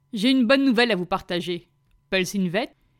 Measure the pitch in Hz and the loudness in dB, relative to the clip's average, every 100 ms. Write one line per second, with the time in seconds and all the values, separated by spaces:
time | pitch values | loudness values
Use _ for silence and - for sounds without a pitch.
0 | _ 220 240 262 226 277 269 226 240 190 | _ -2 0 2 4 2 4 2 2 0
1 | 175 190 - 175 165 175 - _ _ _ | -2 -6 -6 -8 -6 -8 -12 _ _ _
2 | _ 190 185 202 185 185 302 _ _ _ | _ -4 -2 -2 -2 -2 -6 _ _ _